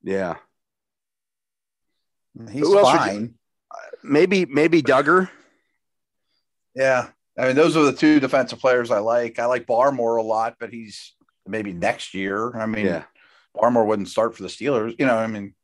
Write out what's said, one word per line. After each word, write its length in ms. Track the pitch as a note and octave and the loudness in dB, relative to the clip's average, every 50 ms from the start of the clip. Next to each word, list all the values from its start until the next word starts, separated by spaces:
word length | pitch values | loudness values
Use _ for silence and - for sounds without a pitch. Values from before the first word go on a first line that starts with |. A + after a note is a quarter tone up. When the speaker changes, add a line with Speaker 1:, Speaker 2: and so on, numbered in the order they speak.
| - | -6
Speaker 1:
Yeah. 320 | F2 G2 F#2+ F#2+ F2 E2 - _ _ _ _ _ _ _ _ _ _ _ _ _ _ _ _ _ _ _ _ _ _ _ _ _ _ _ _ _ _ _ _ _ _ _ _ _ _ _ A2 A2+ A2 | -4 -4 -4 -4 -4 -8 -10 _ _ _ _ _ _ _ _ _ _ _ _ _ _ _ _ _ _ _ _ _ _ _ _ _ _ _ _ _ _ _ _ _ _ _ _ _ _ _ -20 -18 -12
Speaker 2:
He's 100 | G2+ C3+ D3 | -6 -2 0
Speaker 1:
Who 100 | D#3+ G3 | 4 4
else 80 | G3+ G3+ | 6 6
would 60 | B2+ C#3+ | 6 6
you 40 | G3 | 4
Speaker 2:
fine. 340 | C3 G2+ G2+ G#2 A2 A#2+ - _ _ _ _ _ _ _ - - - - - _ - | 2 0 -2 -6 -8 -10 -12 _ _ _ _ _ _ _ -20 -20 -20 -20 -20 _ -6
Speaker 1:
Maybe, 420 | - C#3 D3 F3 F#3 G3+ F#3+ F3+ | 0 2 2 4 4 2 0 0
maybe 360 | - C#3 C#3+ D#3 E3 E3 E3 | 0 0 0 2 4 2 2
Duggar. 480 | C#3 C3+ C3+ C3 C#3 D3 E3+ F#3 F#3 F#3 - _ _ _ _ _ _ _ _ _ _ _ _ _ _ _ _ _ _ _ _ _ _ _ _ _ _ _ _ | 4 4 2 2 4 4 2 2 2 0 -8 _ _ _ _ _ _ _ _ _ _ _ _ _ _ _ _ _ _ _ _ _ _ _ _ _ _ _ _
Speaker 2:
Yeah. 340 | B2+ C3+ C3+ C3 B2 A2+ - _ _ _ _ _ | -2 0 2 2 0 0 -4 _ _ _ _ _
I 100 | - B2 | -2 -2
mean, 80 | C3 B2+ | 0 4
those 200 | C#3+ D#3 F3 E3 | 4 4 4 4
are 60 | D#3+ D3+ | 4 2
the 100 | C#3 C3+ | 2 2
two 260 | C3+ D#3 D#3 D3+ D3 | 4 4 4 4 4
defensive 400 | C3+ C3 - C3+ B2+ A#2+ B2+ A#2+ | 2 2 0 0 0 -2 -6 -2
players 320 | - C3 B2+ B2 A#2+ A#2 | 0 2 2 2 0 0
I 80 | A#2+ G2+ | -2 -2
like. 400 | G#2 A2+ A#2 B2 A#2+ A#2 A#2 - | 0 0 0 -2 -2 -4 -6 -4
I 60 | A#2+ | -2
like 200 | A#2+ B2+ B2 A#2 | -2 -2 -4 -2
Barmore 540 | - A#2+ A#2 B2+ C#3+ C#3 B2 A#2 A2+ A#2 A#2 | -2 0 2 2 2 0 0 -2 -2 0 -2
a 40 | A2+ | -2
lot, 320 | A2 A2 A2 A2+ A#2 - _ | -2 -2 -2 -2 -4 -6 _
but 120 | A#2 G#2 | -16 -16
he's 420 | A#2 A#2 A2+ G#2+ G2+ - - - _ _ _ _ _ _ _ | -14 -16 -18 -18 -20 -20 -20 -20 _ _ _ _ _ _ _
maybe 260 | F#2+ G2+ A2 G#2+ G2+ F#2 | -10 -8 -8 -6 -8 -8
next 400 | F2 F2 G#2 A#2+ - - - - | -4 -4 -4 -4 -4 -10 -12 -10
year. 420 | F#2+ G2 G2 G2 G#2 A2+ B2 A#2+ | -8 -6 -4 -4 -4 -6 -6 -6
I 100 | A2+ A2 | -6 -6
mean, 200 | A2 A2 G#2+ G#2 | -6 -4 -2 -2
Speaker 1:
Yeah. 180 | F#2+ F2 D#2+ D#2 _ _ _ _ _ _ _ _ _ _ | -2 -4 -4 -8 _ _ _ _ _ _ _ _ _ _
Speaker 2:
Barmore 300 | - A2 A#2+ B2 A#2 A2 | 0 0 2 2 2 2
wouldn't 240 | G#2 A2 G#2 G2 F2 | 2 0 -4 -4 -6
start 260 | - - A2+ A#2 A#2 | -2 -2 -2 -2 -4
for 60 | - G2 | -10 -14
the 60 | F2 | -14
Steelers. 460 | - - G#2 C#3 C#3+ A#2 G#2+ A#2 A#2 | -12 -8 -4 -2 -2 -2 -2 -4 -4
You 80 | - D3 | -2 0
know, 100 | C3 A#2+ | 0 0
I 100 | A2 A2 | 0 -2
mean 260 | A2+ A2 G#2 G2+ G2 - _ | -4 -6 -8 -10 -12 -16 _